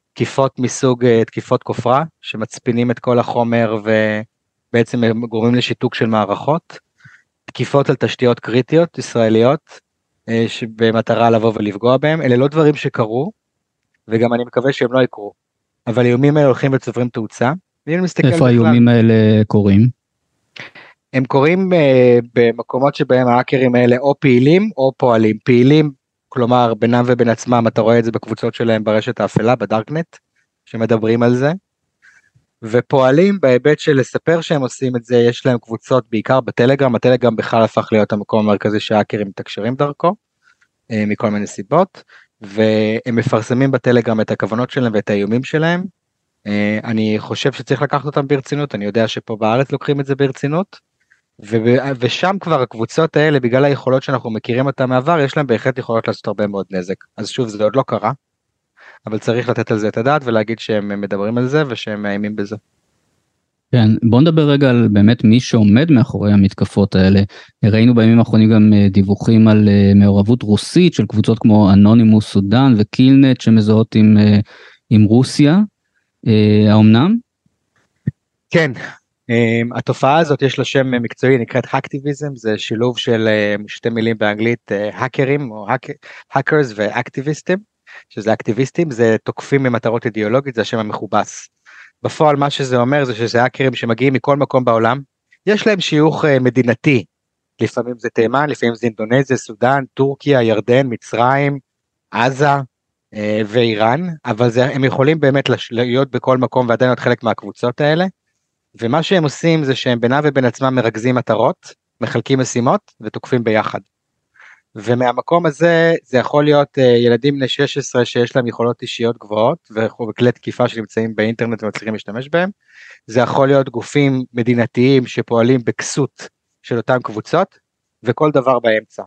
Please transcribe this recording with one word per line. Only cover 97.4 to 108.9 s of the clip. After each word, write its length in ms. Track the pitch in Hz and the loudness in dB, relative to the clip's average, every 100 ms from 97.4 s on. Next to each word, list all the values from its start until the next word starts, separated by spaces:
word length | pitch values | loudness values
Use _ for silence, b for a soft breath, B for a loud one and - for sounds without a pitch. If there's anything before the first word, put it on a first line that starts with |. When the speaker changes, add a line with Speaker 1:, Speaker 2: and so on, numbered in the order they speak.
| _ _ | _ _
Speaker 1:
לפעמים 340 | 110 123 120 120 | -6 -4 -8 -8
זה 100 | - | -6
תימן, 400 | - 113 131 147 | -2 0 0 -2
לפעמים 260 | 120 117 113 | -2 -4 -2
זה 120 | 120 | -6
אינדונזיה, 500 | 107 110 131 135 123 | -6 -2 -2 0 -4
סודן, 460 | - 107 123 139 127 | -6 -4 0 0 -4
טורקיה, 500 | - 139 139 147 135 | -4 -4 -2 0 2
ירדן, 440 | 113 110 107 123 135 | 2 0 2 0 0
מצרים, 720 | 110 - 113 123 139 143 139 - _ _ _ _ | -6 -8 -2 0 2 -2 -4 -12 _ _ _ _
עזה, 380 | 104 127 131 147 139 131 _ _ _ _ | -4 -2 0 0 0 -4 _ _ _ _
אה, 280 | 107 107 107 104 | -8 -4 -4 -2
ואיראן, 640 | 117 117 107 113 143 180 156 123 | 0 0 0 0 0 -4 -8 -8
אבל 240 | 110 123 | -2 0
זה, 160 | 117 131 | 0 -2
הם 180 | 135 | 0
יכולים 360 | 131 98 135 160 | -2 0 0 2
באמת 300 | 139 135 131 | 2 0 0
לש-, 220 | 113 - | -4 -4
להיות 400 | 113 123 123 135 | -4 -2 0 -2
בכל 260 | 123 - 127 | -2 -2 0
מקום 320 | 123 131 120 | 0 -2 0
ועדיין 200 | 113 127 | 0 0
להיות 100 | 123 | 0
חלק 240 | 127 120 | -2 -2
מהקבוצות 580 | 117 - 101 - 123 - | -2 -4 -8 -6 -6 -2
האלה, 240 | 151 160 190 - _ _ _ _ _ - | -2 0 -2 -6 _ _ _ _ _ -8
ומה 280 | 117 | -2